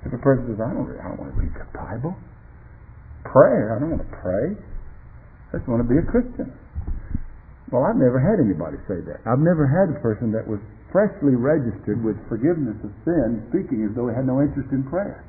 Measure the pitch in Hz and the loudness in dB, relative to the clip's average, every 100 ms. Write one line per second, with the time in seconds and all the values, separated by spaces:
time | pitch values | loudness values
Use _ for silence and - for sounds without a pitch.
0 | - 120 139 131 120 107 113 196 123 113 | -6 0 2 2 2 -4 -4 -4 -6 -8
1 | - - - - - - - - - 113 | -10 -10 -6 -2 -2 -4 -10 -12 -8 -6
2 | 147 185 - - - - - - - - | -6 -8 -14 -20 -20 -20 -20 -20 -20 -20
3 | - - - 127 180 233 107 113 156 156 | -18 -16 2 6 8 6 0 -2 -2 -2
4 | - - 95 92 143 208 - - - - | -6 -8 -2 0 -2 -4 -10 -12 -12 -16
5 | - - - - - - - 117 120 135 | -18 -20 -20 -20 -10 -8 -2 0 4 2
6 | - 240 247 - - - - - - - | 4 0 0 -6 -10 -12 -12 -10 -4 -6
7 | - - - - - - - 123 151 233 | -4 -6 -6 -12 -20 -20 -2 0 2 4
8 | 127 131 143 214 117 80 80 - - 92 | 4 6 4 4 2 0 -4 -8 -6 -6
9 | 80 - 110 127 160 170 139 160 190 117 | -6 -8 0 4 4 4 4 4 2 2
10 | 117 107 117 110 110 104 - - - 180 | 0 0 0 -2 -4 -8 -8 -20 0 2
11 | 208 202 143 123 127 156 120 95 - 104 | 2 2 2 4 4 2 0 -4 -2 0
12 | 113 98 - 110 139 170 131 104 104 - | 0 -4 -6 0 0 2 -2 -4 -10 -6
13 | - 170 113 113 - 165 - 110 107 113 | 0 2 2 0 -2 -2 0 -2 -2 -2
14 | 120 113 131 127 143 143 - 135 135 165 | -2 0 2 2 2 0 -2 -2 0 -2
15 | 202 - | -4 -8